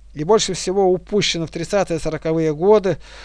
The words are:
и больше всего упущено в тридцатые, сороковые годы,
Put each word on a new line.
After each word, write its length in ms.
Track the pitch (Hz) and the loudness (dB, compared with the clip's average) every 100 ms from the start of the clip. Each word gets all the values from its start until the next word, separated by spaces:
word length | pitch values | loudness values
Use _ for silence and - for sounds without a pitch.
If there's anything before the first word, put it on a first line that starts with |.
| - | -16
и 100 | - | -6
больше 300 | 156 214 - | 2 2 2
всего 360 | 180 - 190 190 | -4 -2 2 2
упущено 560 | 180 175 208 - 170 165 | 2 0 -2 0 -2 -6
в 60 | |
тридцатые, 480 | 170 165 202 185 165 | -6 -2 0 0 -2
сороковые 560 | 160 156 160 160 160 151 | -4 -4 -2 0 0 0
годы, 420 | 180 214 190 160 - - | 4 4 4 -2 -8 -20